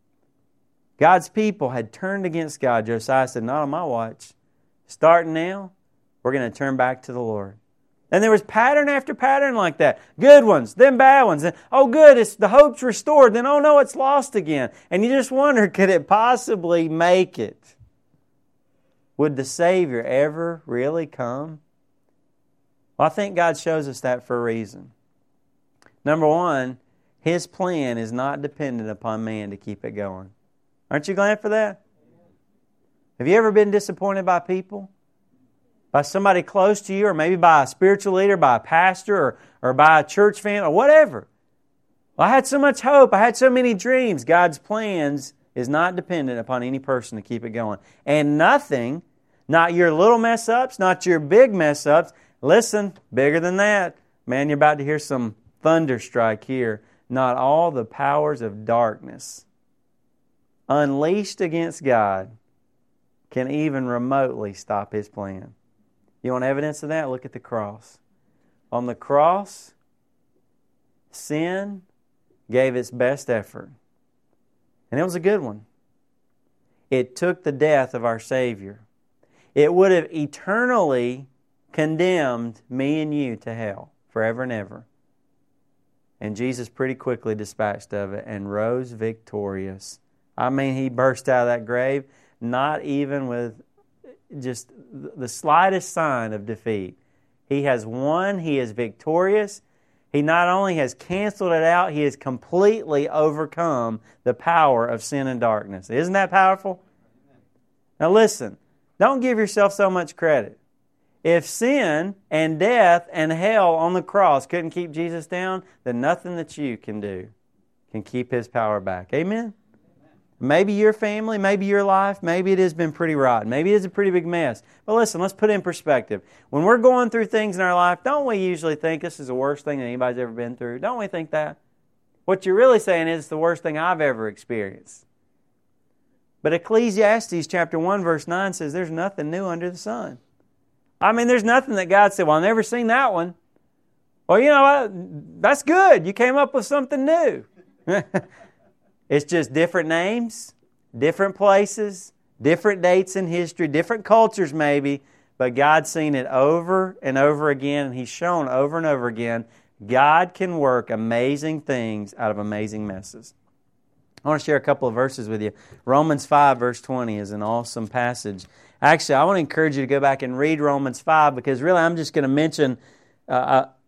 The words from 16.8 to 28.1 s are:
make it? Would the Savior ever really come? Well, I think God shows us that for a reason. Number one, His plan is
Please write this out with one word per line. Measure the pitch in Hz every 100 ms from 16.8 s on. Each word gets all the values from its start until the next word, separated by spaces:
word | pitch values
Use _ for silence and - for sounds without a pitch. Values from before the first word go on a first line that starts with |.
| 165
make | 160 175 185 185 -
it? | 107 - _ _ _ _ _ _ _ _ _ _ _ _ _ _ _ -
Would | 151 135
the |
Savior | 135 - 170 185 165 120
ever | 123 127 151 151 170 165 -
really | 120 135 165 151
come? | - 120 127 156 156 _ _ _ _ _ _ _ _ _ _ _ _ _ -
Well, | 151
I |
think | 185 202 175
God | 170 156
shows | 170 160 139
us | 120
that | 131 123 -
for | 123
a |
reason. | 117 113 104 - 127 _ _ _ _ _ _ _ _ _ _ _ 143
Number | 156 156
one, | 160 175 139 127 127 _ _ _ _
His | 160 175 -
plan | - 180 170 131 117
is | 110